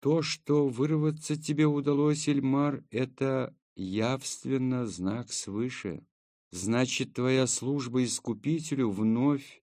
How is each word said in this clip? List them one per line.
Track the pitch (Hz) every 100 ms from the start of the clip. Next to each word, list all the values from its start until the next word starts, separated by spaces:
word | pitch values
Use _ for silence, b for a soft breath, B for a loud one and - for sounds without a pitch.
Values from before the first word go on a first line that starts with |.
То, | 139 165
что | 156 - - 147 143
вырваться | 117 147 156 151 151 - 151
тебе | - 147 151
удалось, | 147 139 143 147 147 -
Эльмар, | 143 135 139 143 135 -
это | 113 131 - 135 131 127 - _ -
явственно | 95 98 113 131 135 - 127 131 131 127 120
знак | 87 92 113 -
свыше. | - - 101 123 127 101 82 - _ _ _ _
Значит, | 90 95 117 131 - 123
твоя | 117 127 131 127
служба | - 123 143 123 123
Искупителю | 123 - - 110 107 160 160 135 120
вновь | 98 110 113 139 143 131 -